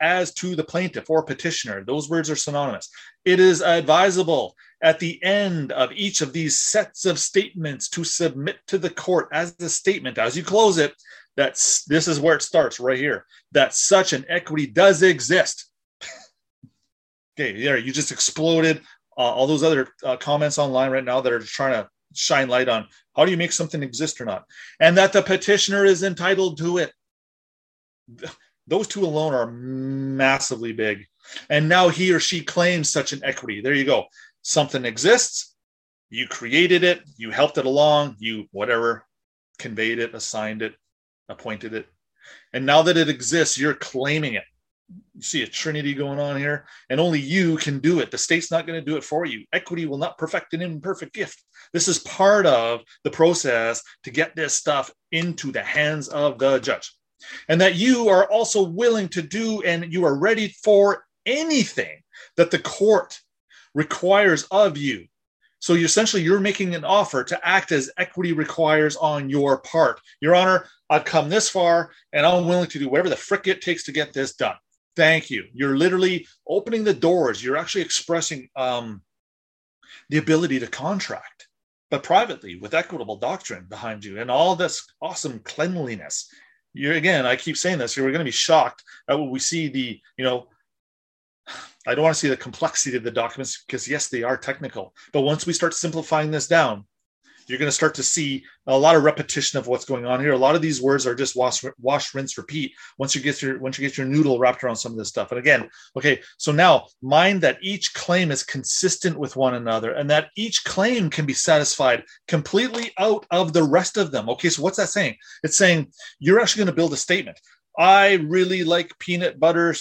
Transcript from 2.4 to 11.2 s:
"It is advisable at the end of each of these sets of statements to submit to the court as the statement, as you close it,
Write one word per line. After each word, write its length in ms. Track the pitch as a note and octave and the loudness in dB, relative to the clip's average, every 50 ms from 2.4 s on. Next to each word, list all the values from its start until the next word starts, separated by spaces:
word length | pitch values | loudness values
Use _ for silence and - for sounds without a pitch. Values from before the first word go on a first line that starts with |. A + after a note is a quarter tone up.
| - D3+ C#3+ C#3+ C#3+ C3+ G#2 F2+ - - - - - - _ _ - | -4 -4 -4 -4 -4 -4 -6 -8 -12 -16 -20 -20 -20 -20 _ _ 2
"It 160 | F#3 F#3 F#3 | 2 6 8
is 220 | F#3 F#3 F3 D#3 | 8 8 6 6
advisable 960 | F3 E3+ E3+ E3+ D3+ C#3 D#3 F3 F#3+ G3+ F3 F3+ D#3+ D#3+ D#3+ C3 G#2+ - _ _ - _ _ - | 4 2 2 2 4 4 4 6 6 4 2 0 0 0 0 0 -2 -4 _ _ -20 _ _ 2
at 180 | E3 D#3+ D#3+ D#3+ | 4 4 4 2
the 240 | E3+ E3 D#3+ - F3 | -2 -6 -6 -4 -2
end 480 | F#3 G3+ G#3 G3+ F#3+ F3 D#3+ C#3 A#2 | 0 0 2 0 0 -2 -4 -4 -4
of 220 | - C3+ B2+ B2 C3+ | 0 0 0 0 0
each 260 | G3+ G3 G3+ - - | -4 -4 -2 -2 -2
of 140 | D#3 C3+ B2+ | -4 -2 -4
these 260 | E3 D#3+ D3 - - | -4 -2 -2 -2 -2
sets 460 | - - - G#3+ G3+ - - - - | -2 0 0 -2 -2 -2 -6 -4 -2
of 120 | F#3 E3 | -2 -2
statements 680 | C#3+ - - - G3 G#3+ - - F3+ D#3+ D3 C#3 - - - | -2 -4 0 0 0 -2 -2 -6 -8 -8 -8 -8 -8 -8 -8
to 140 | - E3+ D#3+ | -8 -6 -6
submit 540 | - - - F3 D#3+ C3 C3+ C#3+ F#3 F#3 - - | -4 -4 -2 -2 -2 -2 -4 -6 -8 -8 -8 -8
to 100 | - G3 | -4 -4
the 120 | F#3+ D#3+ E3+ | -2 -2 -4
court 400 | - - - - F3+ D#3+ - - | -6 -6 -2 0 0 0 0 -2
as 240 | C#3+ D#3 F3 E3+ - | -4 -4 -4 -4 -8
the 140 | - F3 D#3 | -10 -8 -6
statement, 480 | - - - F#3+ G#3 - C3 B2+ A2+ | -6 -2 0 0 -2 -2 -4 -6 -4
as 180 | A#2+ A2+ A#2+ B2+ | -2 -2 -2 -2
you 80 | F3 D#3 | -4 -4
close 340 | E3 F#3+ G#3+ A3 G#3 F3+ | 0 4 6 6 6 6
it, 160 | D#3+ D3 C#3+ - _ _ - - - | 4 2 0 -2 _ _ -20 -20 -20